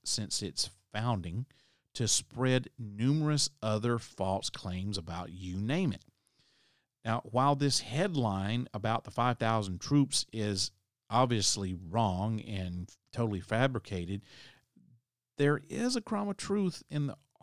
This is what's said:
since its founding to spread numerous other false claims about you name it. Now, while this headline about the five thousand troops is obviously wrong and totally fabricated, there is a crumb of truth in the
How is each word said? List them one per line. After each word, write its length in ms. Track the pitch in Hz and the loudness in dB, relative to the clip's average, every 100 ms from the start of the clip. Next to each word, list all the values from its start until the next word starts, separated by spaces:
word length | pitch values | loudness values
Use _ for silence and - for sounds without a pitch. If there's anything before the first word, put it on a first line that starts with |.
since 360 | - - 101 - | -4 -4 -2 -4
its 300 | 98 - - - _ | -4 -4 -6 -8 _
founding 540 | 104 120 104 85 98 131 _ _ _ _ | -4 0 -2 -2 -6 -8 _ _ _ _
to 120 | - 110 | -2 0
spread 600 | - - 120 127 127 131 - | 0 -2 0 2 2 0 -8
numerous 720 | 107 101 127 156 151 147 - - | -10 0 2 4 2 2 0 -2
other 380 | 110 107 120 117 | -2 0 2 0
false 500 | - - 95 98 - | -4 -4 -2 0 -2
claims 480 | - 95 92 101 95 | -6 -6 -4 -4 -6
about 360 | 78 85 87 | -6 -8 -8
you 240 | 90 90 95 | -10 -6 -4
name 360 | 107 165 170 | -2 0 0
it. 120 | - _ _ _ _ _ _ _ _ _ _ | -2 _ _ _ _ _ _ _ _ _ _
Now, 180 | 113 117 | -4 -4
while 320 | 107 120 143 139 | 0 4 4 4
this 240 | 143 - | 4 2
headline 880 | - 135 196 151 110 95 98 120 - | 0 0 2 2 2 2 0 -2 -4
about 300 | - 110 117 | -4 0 -2
the 80 | - | -2
five 280 | - 120 120 | 0 0 2
thousand 420 | 113 113 98 90 | 2 0 0 -6
troops 460 | - 143 139 - - | 2 4 4 2 -2
is 380 | 110 104 98 - - _ _ - | -2 -2 0 -2 -6 _ _ 0
obviously 640 | 117 127 113 - 104 95 | 4 4 4 2 0 -2
wrong 680 | 90 85 110 107 90 107 110 | -6 -2 0 2 2 0 -2
and 460 | - 98 90 90 95 - _ | -4 -6 -6 -6 -8 -14 _
totally 280 | 123 113 98 | -4 -2 -2
fabricated, 800 | - 110 135 120 - 92 87 101 - - - - _ _ _ _ _ _ _ - | -2 2 2 0 -4 -4 -4 -6 -8 -20 -20 -20 _ _ _ _ _ _ _ 2
there 220 | 143 139 - | 2 2 -2
is 280 | - 247 247 | -2 0 -2
a 40 | |
crumb 280 | - 208 202 | -2 -2 -2
of 80 | 196 | -4
truth 440 | - 208 185 - - | -2 0 0 -2 -6
in 200 | 147 143 | -4 -4
the 80 | - _ _ | -6 _ _